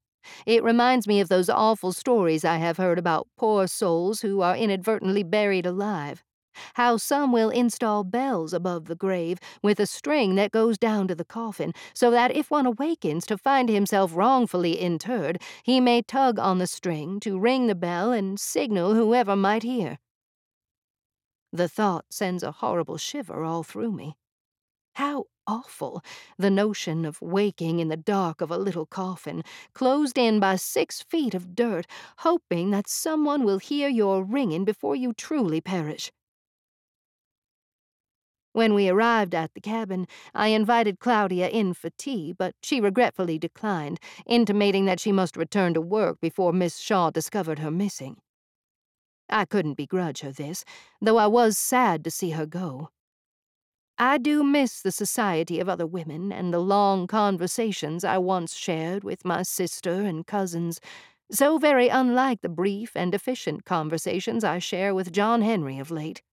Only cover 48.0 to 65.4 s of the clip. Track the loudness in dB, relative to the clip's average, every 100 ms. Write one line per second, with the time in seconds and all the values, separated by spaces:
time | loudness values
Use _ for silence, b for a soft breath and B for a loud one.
48 | -14 -16 _ _ _ _ _ _ _ _
49 | _ _ -4 -2 0 0 -2 -4 -4 -4
50 | -4 -6 -10 -10 -10 -10 B B B B
51 | 4 4 6 6 4 2 0 2 4 2
52 | -4 -6 -4 -4 -6 -6 -8 -8 -12 _
53 | _ _ _ _ _ _ _ _ _ 0
54 | 2 2 2 2 4 4 2 0 -4 -4
55 | -2 0 2 2 0 -2 -2 -2 -4 -6
56 | -8 -6 -6 -4 -2 0 2 4 4 2
57 | 0 0 2 0 -2 -2 -2 -4 -6 -4
58 | -2 0 0 0 -2 -6 -6 -4 -4 -6
59 | -8 -8 -4 -4 -4 -4 -6 -6 -4 -2
60 | -2 -4 -4 -4 -4 -4 -6 -6 B B
61 | B B -10 0 2 4 4 4 4 4
62 | 2 2 2 0 -4 -2 -2 -2 -6 -4
63 | -2 -2 -4 -6 -6 -8 -4 -2 -2 -4
64 | -4 -4 -4 -2 -2 -2 -4 -2 -2 -2
65 | -2 0 2 2